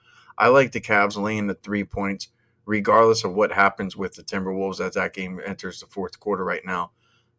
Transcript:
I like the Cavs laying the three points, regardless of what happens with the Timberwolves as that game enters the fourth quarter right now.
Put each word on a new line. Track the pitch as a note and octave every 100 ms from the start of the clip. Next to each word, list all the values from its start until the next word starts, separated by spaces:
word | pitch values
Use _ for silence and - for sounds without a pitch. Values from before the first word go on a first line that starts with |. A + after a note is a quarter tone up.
| _ _ _ -
I | A#2
like | C3 B2+
the | A2+
Cavs | - G#2 G2+ G#2
laying | G#2 A2 G#2
the |
three | F#2 - G2+
points, | G2 G2 G2 G2 - _ _ _
regardless | - G#2+ G2+ G#2+ A2+ A2
of | G2+
what | F#2 G2+
happens | - G2 - G2 G2
with | F#2+
the | -
Timberwolves | - G2+ F#2+ F#2+ G2 F#2+
as | F#2
that | F#2+ F2
game | - F#2 F2+
enters | G2 F#2+ F#2+ -
the | -
fourth | - F#2 -
quarter | G#2 F#2+
right | F#2 F2
now. | F#2+ F2+ E2+ _ _ _ _